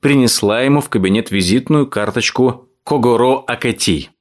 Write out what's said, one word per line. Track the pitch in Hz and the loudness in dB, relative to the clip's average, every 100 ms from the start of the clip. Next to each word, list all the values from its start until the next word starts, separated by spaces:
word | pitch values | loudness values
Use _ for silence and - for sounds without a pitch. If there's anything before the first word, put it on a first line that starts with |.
принесла | 143 139 120 - 101 110 | 2 2 2 0 0 0
ему | 135 143 | 2 0
в | 143 | 0
кабинет | 113 92 104 113 | -2 0 0 0
визитную | 98 87 117 127 151 139 | -2 0 0 2 0 0
карточку | - 104 120 110 - 127 120 _ _ | -2 -4 -2 -4 0 0 0 _ _
Когоро | - 147 120 113 127 120 - | -4 0 2 2 2 0 -2
Акэти. | 120 123 - - 78 - _ | -4 -4 -2 -2 -2 -6 _